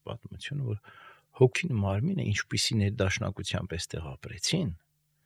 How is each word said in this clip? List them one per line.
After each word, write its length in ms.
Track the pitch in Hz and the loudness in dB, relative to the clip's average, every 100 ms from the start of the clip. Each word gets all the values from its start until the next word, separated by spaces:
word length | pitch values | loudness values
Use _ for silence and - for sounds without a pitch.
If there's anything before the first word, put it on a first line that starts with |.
պատմությունը, 640 | - - - 90 - 143 | -10 -12 -12 -14 -8 -4
որ 160 | 127 104 - - - - _ - | -4 -4 -8 -20 -20 -20 _ 4
հոգին, 340 | 127 - 170 | 6 6 0
մարմինը 520 | 113 98 98 147 190 120 | 2 2 2 0 0 0
ինչպիսի 500 | 98 - - - 113 | 0 0 0 2 2
ներդաշնակությամբ 960 | 101 101 95 - 101 98 90 85 90 | 2 4 2 2 -2 -4 -4 -4 -4
էստեղ 320 | 85 - - 78 | -4 -6 -6 -6
ապրեցին, 680 | 67 - - - 175 139 82 _ _ _ _ | -8 -10 -4 0 0 0 -4 _ _ _ _